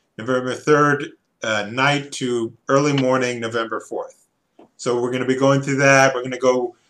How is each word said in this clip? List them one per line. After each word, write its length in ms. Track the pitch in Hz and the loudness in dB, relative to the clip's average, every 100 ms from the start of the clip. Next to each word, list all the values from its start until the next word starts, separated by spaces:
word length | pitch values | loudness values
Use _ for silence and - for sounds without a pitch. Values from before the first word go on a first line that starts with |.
| _ - | _ -12
November 360 | 113 127 127 | -4 -2 -2
third, 600 | 113 151 147 147 139 - - _ _ | -4 2 2 4 0 -4 -16 _ _
uh, 220 | 113 107 101 | -4 -4 -4
night 400 | 123 139 143 143 | -2 0 0 -4
to 380 | - 127 120 113 - - | -8 -4 -4 -4 -8 0
early 240 | 139 147 | 2 2
morning, 460 | 139 127 127 123 120 | 0 2 0 0 -4
November 400 | 113 117 113 107 | -4 -4 -4 -6
fourth. 400 | - 101 - _ _ _ _ _ _ - | -8 -10 -10 _ _ _ _ _ _ -10
So 180 | 127 120 | -4 -2
we're 100 | 123 | -2
gonna 120 | 127 123 | -2 -2
be 120 | 131 | 2
going 240 | 135 139 | 2 2
through 160 | 139 135 | 0 2
that. 360 | 139 135 135 | 4 6 6
We're 100 | 127 | 2
gonna 140 | 127 127 | -6 -2
go 380 | 127 127 120 - | 2 2 -2 -8